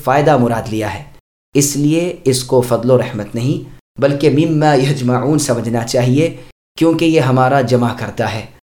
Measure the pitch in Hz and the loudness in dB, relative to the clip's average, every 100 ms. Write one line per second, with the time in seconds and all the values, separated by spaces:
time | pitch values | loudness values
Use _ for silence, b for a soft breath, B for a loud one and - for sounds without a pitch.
0 | - 139 147 143 120 113 107 110 104 98 | -2 0 2 2 2 -2 -6 -6 -6 -8
1 | - - _ _ _ 143 143 143 147 160 | -14 -20 _ _ _ 0 0 0 0 0
2 | 175 170 131 127 - 127 123 117 123 127 | -2 -4 -2 -2 0 0 0 0 2 2
3 | - 104 101 113 123 160 - - _ - | 0 -8 -8 -6 -4 -4 -8 -20 _ -2
4 | 139 143 151 135 165 156 151 143 143 - | 0 2 2 2 2 2 2 2 2 0
5 | 123 120 127 151 143 117 113 117 117 131 | 0 0 0 0 0 -2 -2 -4 -2 0
6 | 123 135 165 - B _ _ - 165 160 | 2 2 0 -4 B _ _ 0 2 2
7 | 165 160 127 127 127 139 123 123 120 107 | 2 2 2 2 2 2 2 0 0 -4
8 | 104 - 107 107 101 - | -8 -6 -4 -6 -10 -20